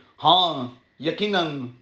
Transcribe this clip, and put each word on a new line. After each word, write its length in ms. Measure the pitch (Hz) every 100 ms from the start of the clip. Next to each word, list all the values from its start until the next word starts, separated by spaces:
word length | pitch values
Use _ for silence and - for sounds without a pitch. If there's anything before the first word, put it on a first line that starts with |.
| - -
ہاں، 440 | 151 180 175 147 123 - _ -
یقیناً 680 | 151 160 208 190 160 143 120 -